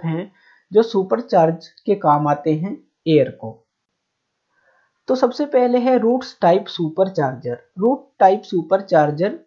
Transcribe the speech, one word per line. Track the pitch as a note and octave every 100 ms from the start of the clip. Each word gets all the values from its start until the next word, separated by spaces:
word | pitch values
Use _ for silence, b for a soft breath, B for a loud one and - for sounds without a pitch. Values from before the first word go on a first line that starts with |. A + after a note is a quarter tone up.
| E3
हैं | D#3+ G3 b b b b
जो | G3
supercharge | A3+ G3 F#3+ A3+ B3+ F#3 E3 E3 - _
के | - G3
काम | D#3+ D3 D3+
आते | D3 D#3+ D#3
हैं | F#3 C#4 _ _ -
एयर | D#3 C3
को। | - A2+ A2 _ _ _ _ _ _ _ _ _ _ _ _ _ _ -
तो | C4
सबसे | B3 A#3+ D4
पहले | C#4 B3 B3
है | B3 B3+
रूट्स | A3 B3+ B3+ -
type | F3+ F#3 G3+
supercharger। | - D#3+ D#3+ F#3+ F#3+ C#3 B2+ A#2+ A#2+ - -
root | A3 C4 - -
type | F#3+ G3+
supercharger | - F#3 D#3 F#3+ G3 E3+ D3 D3 F3+ E3